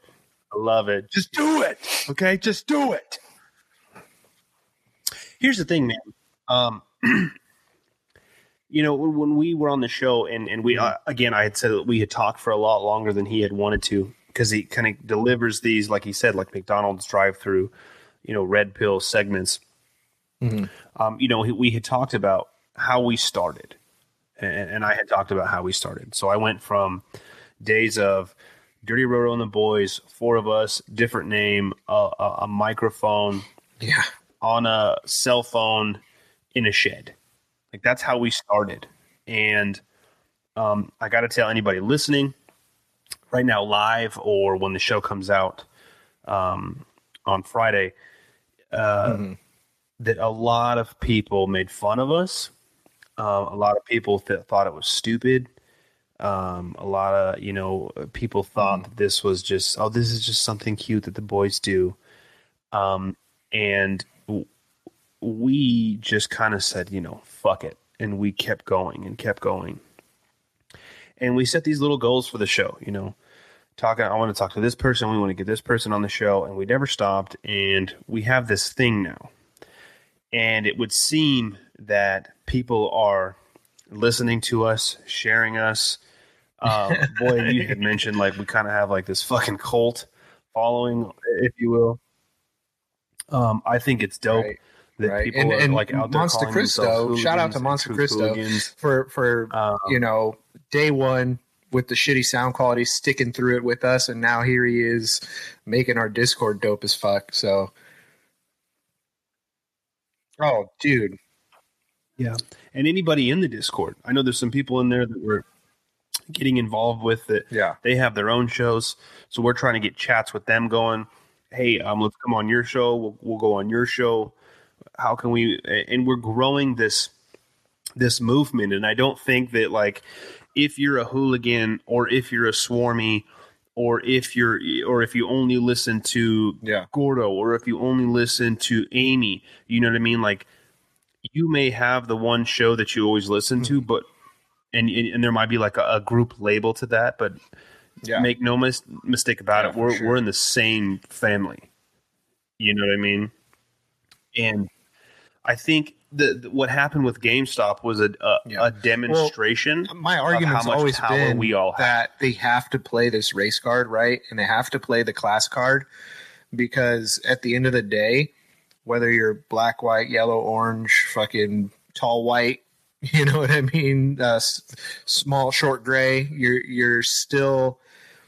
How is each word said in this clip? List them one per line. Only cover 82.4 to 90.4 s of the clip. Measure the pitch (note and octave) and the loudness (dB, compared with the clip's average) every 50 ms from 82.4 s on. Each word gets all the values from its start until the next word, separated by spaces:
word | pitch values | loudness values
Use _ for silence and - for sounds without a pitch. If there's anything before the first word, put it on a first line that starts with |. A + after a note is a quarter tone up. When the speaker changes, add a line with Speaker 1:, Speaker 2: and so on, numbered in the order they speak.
| _ | _
Speaker 1:
people | - - B2+ B2 A#2+ A#2 A2 G#2+ F#2+ | -4 -2 -2 -2 0 0 0 0 0
are | - A2 A2 G#2 G2+ F#2+ F#2 F#2 F2+ - _ _ _ _ _ _ _ _ _ _ | 0 2 2 2 2 2 0 -4 -8 -14 _ _ _ _ _ _ _ _ _ _
listening | - G#2 A2+ A#2+ A#2 - B2 A#2 A#2 A2+ - | -4 0 2 2 2 2 0 0 0 -2 0
to | - A#2+ A2+ A2+ | 0 0 2 2
us, | A2+ A2 A2 - - - - - | 2 0 0 -2 -4 -6 -8 -12
sharing | - - - - A2 A2 A2+ A2+ A2 A2+ A2+ | -12 -10 -4 0 2 2 2 2 2 0 0
us. | A2 A2 A2 A2 - - - - _ _ _ _ _ _ _ _ _ _ _ _ | 0 0 0 0 -2 -4 -4 -6 _ _ _ _ _ _ _ _ _ _ _ _
Um, | - A2+ A2 G#2+ G2+ G2 - - D3 | -2 0 0 0 0 0 0 0 -2
Speaker 2:
<laughs> | C3+ A2+ - | -4 -2 -2
Speaker 1:
boy, | B2 B2 B2 A#2 A#2 - | 0 2 2 2 2 0
you | B2 B2 A2 | 0 0 -2
had | G#2 G#2+ G2+ | -2 -4 -2
mentioned, | G#2 G#2+ G#2+ G2+ - G#2+ G#2 | -2 -2 0 -2 -2 -4 -2
like, | G#2 G2+ G2 F#2 G2 | 0 0 0 0 -4
we | G2+ | -6
kinda | - - A2+ G#2 G#2 | -4 -2 -2 0 0
have, | G#2 G#2 G#2 G2 | 0 0 0 0
like, | G2 F#2+ F#2 | 0 -2 -2
this | - F#2+ - - | -4 -6 -6 -4
fucking | - B2+ A#2 - - G2+ F#2+ | -2 -2 0 0 -2 -4 -6
cult | - - - A#2+ A#2 A#2+ A#2+ - - - _ _ _ _ _ _ | -6 -2 0 2 2 0 0 -4 -10 -18 _ _ _ _ _ _